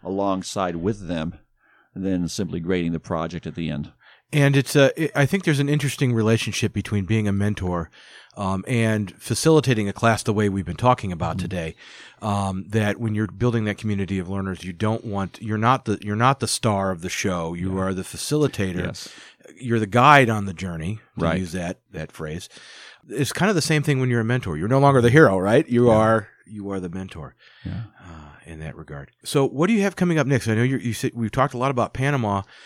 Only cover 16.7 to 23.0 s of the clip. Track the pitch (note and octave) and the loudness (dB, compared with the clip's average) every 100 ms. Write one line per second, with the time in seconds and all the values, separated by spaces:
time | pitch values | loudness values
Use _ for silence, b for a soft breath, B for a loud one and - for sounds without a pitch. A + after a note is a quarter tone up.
16.7 | G2 F#2+ F2 F2 - G2+ F2 E2 F2 F#2 | 0 0 -4 -6 -4 -4 -2 -4 -4 -4
17.7 | F#2+ F#2+ F#2+ F#2+ - - D3+ C#3+ - F#2+ | -2 -2 -4 -8 -10 -4 0 0 0 -4
18.7 | F2 F2 - - B B B - E2 B2 | -4 -6 -8 -16 B B B -20 -12 -2
19.7 | A2+ G#2 A#2+ C#3 C#3+ A#2 G#2+ G2 E2 F#2 | 0 2 4 8 8 6 0 -4 -8 -8
20.7 | E2 E2 A2 _ - E2 E2 F2+ F2+ F2 | -6 -6 -8 _ -4 -2 -2 -4 -6 -8
21.7 | - _ F2 D#2 - D#2 E2 - B B | -10 _ -12 -12 -10 -10 -10 -12 B B
22.7 | B B B | B B B